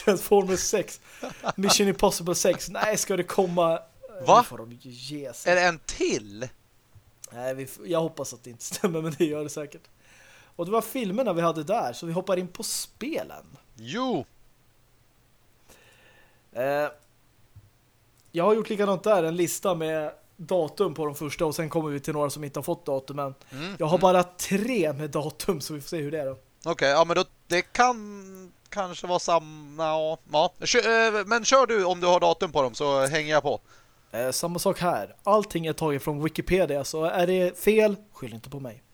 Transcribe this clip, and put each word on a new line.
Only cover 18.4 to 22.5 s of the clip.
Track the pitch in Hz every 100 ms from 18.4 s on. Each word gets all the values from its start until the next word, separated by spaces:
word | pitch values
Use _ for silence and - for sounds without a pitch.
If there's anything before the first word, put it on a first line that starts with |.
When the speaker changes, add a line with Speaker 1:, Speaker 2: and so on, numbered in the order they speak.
Speaker 1:
har | 190
gjort | 220 208
likadant | 208 202 185
där, | 214 196
en | 160 170
lista | 165 - 196
med | 170 160 156 151 - _ -
datum | 165 185 156 - 185
på | 147 147
de |
första, | 139 147 - 160
och |
sen | 143 160
kommer | 165 156
vi | 143
till | 160
några | 151 147
som | 147
inte | 147